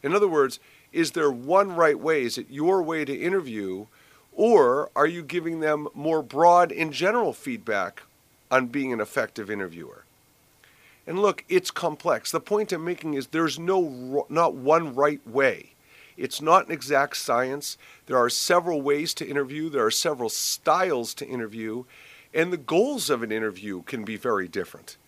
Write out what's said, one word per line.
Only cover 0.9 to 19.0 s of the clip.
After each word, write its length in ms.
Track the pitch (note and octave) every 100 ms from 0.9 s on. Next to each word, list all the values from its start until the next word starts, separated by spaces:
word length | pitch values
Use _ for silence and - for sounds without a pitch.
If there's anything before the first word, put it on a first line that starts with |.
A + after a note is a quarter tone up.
is 180 | D#3+ E3
there 220 | E3+ D3
one 420 | B2 C3 F#3 G3+
right 240 | E3+ D#3+ C#3+
way? 240 | D3 D#3
Is 160 | A#2+ A#2+
it 80 | -
your 320 | C#3 D#3+ F#3+
way 240 | D#3+ D#3+
to 80 | C#3+
interview? 720 | B2 E3 F#3+ C#3 A2 G2 F#2 G#2+ _ _ _ _ -
Or 520 | A3 G#3+ B2 C3+ -
are 140 | - D3+
you 160 | F3
giving 340 | C#3+ F3 E3 E3
them 300 | D#3 D3+ D3+
more 280 | - D3+ D#3+
broad 480 | - C3+ E3+ F3 E3+
and 220 | - D#3+
general 400 | C3+ F3+ A#3+ F#3+
feedback 720 | A2+ - A#2 G2 G#2 F2+ - - _ _ _ _
on 160 | C3 B2
being 240 | C#3 C3
an 80 | A#2
effective 500 | G#2 - A2 - G2+
interviewer? 540 | G#2 F#2 E2+ D2+ - _ _ _ _ _ _ _ _ _ _ -
And 160 | F3
look, 200 | G#3+ - -
it's 220 | F#3 -
complex. 600 | - E3+ D3+ F3 A#2 -
The 80 | D#3+
point 320 | - G#3 G#3
I'm 140 | F3
making 300 | E3 F3 D#3+
is 140 | C#3+ B2
there's 300 | D#3+ E3 C3+
no 240 | E3+ F#3+
ro-, 440 | E3 B2+ B2+ C#3+ -
not 240 | D#3 E3+
one 420 | C3 C3 D#3+ D#3+
right 320 | B2+ D3 D3 -
way. 460 | A#2+ C3+ F2 - _ _ - - -
It's 240 | B2 -
not 240 | D3+ F#3 -
an 60 |
exact 440 | D#3+ B2+ C#3+ C#3+ -
science. 640 | - A#2+ C3 C#3+ - - - -
There 140 | - C3
are 100 | A#2+
several 540 | - - F3+ F3 D#3
ways 320 | C#3 C#3+